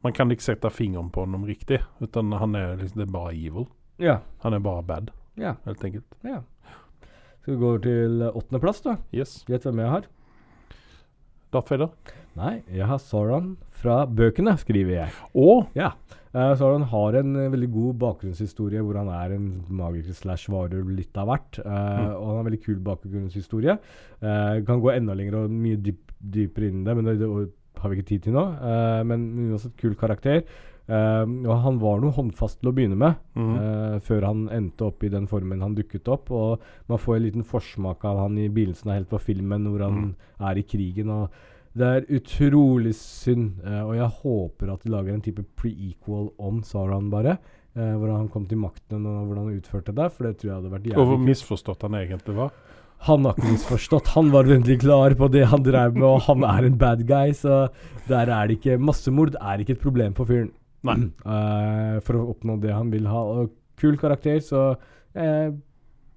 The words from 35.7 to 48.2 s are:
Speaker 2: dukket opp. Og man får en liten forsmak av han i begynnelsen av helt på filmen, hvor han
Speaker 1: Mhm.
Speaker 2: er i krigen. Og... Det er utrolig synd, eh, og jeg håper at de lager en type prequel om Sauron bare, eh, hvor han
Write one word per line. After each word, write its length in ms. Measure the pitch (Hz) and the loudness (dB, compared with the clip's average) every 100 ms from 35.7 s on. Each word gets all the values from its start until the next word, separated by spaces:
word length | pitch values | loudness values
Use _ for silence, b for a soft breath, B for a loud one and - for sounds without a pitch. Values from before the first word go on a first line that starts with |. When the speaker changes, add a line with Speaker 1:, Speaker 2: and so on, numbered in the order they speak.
| 107 | -4
Speaker 2:
dukket 320 | 104 98 - | -6 -6 -4
opp. 220 | 135 - | -4 -2
Og 300 | 123 110 117 B B - | -2 -2 -2 B B -4
man 100 | 117 | -4
får 160 | - 113 | 0 0
en 60 | |
liten 200 | 110 107 | 0 -4
forsmak 640 | 113 120 - - 95 90 104 | -4 -6 -6 -8 -6 -4 -4
av 140 | 98 | -2
han 180 | 98 104 | -2 -2
i 100 | 104 | -2
begynnelsen 400 | 104 104 87 107 | 0 -2 -2 -4
av 20 | |
helt 160 | 101 92 | -4 -2
på 100 | 107 | -6
filmen, 460 | - 98 98 101 104 | -2 -4 -2 -2 -2
hvor 140 | 101 | -2
han 120 | 101 104 | -2 -2
Speaker 1:
Mhm. 180 | 104 92 b b | -4 -6 b b
Speaker 2:
er 180 | 98 95 | -4 -4
i 40 | |
krigen. 460 | 101 104 95 90 107 | -4 -4 -4 -4 -4
Og... 200 | 107 104 b b b b 117 | -4 -4 b b b b 0
Det 100 | 123 | 2
er 200 | 127 131 139 | 2 0 -4
utrolig 760 | - - 143 147 139 127 113 110 | -2 2 4 6 6 4 2 -2
synd, 640 | - - - 123 113 95 95 | -8 -8 0 0 0 -6 -6
eh, 160 | 104 | -6
og 120 | 107 117 | -4 -2
jeg 140 | 120 - | -2 -2
håper 480 | 143 113 87 - 98 | -2 -2 -4 -6 -6
at 60 | 95 | -6
de 60 | 113 | -4
lager 240 | 110 95 | -4 -2
en 80 | 104 | -4
type 220 | 107 101 98 - | -4 -8 -10 -6
prequel 760 | 120 95 95 87 - 104 104 - | -6 -6 -10 -12 -8 -6 -6 -6
om 240 | 101 113 | -6 -4
Sauron 460 | 110 104 95 98 104 | -4 -4 -2 -2 -2
bare, 280 | 104 117 180 b b b - | 0 0 0 b b b -6
eh, 180 | 113 107 | -4 -2
hvor 120 | 110 | -2
han 140 | 107 | -2